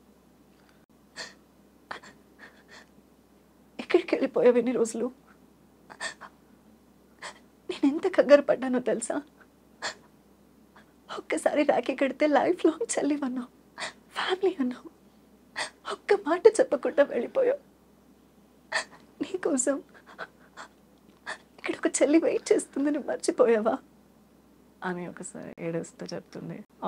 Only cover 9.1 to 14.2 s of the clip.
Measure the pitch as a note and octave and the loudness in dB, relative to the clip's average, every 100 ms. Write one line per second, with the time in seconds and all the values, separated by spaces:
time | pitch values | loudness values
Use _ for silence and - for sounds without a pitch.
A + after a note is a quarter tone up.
9.1 | D4 - - - _ _ - - - - | -6 -8 -16 -20 _ _ -14 -14 -14 -20
10.1 | _ _ _ _ _ _ - - _ - | _ _ _ _ _ _ -20 -20 _ -16
11.1 | - - D#4+ - C#4+ D4 - B3+ C4+ C4+ | -14 -6 -2 0 2 2 2 0 0 -2
12.1 | - D4+ C4+ - F4+ E4 D#4 A4+ - C#4+ | 2 2 4 2 2 2 0 -4 -2 -2
13.1 | D4 C4+ B3+ B3 - _ - - - - | -2 -4 -6 -10 -14 _ -12 -12 -12 -14
14.1 | - | -6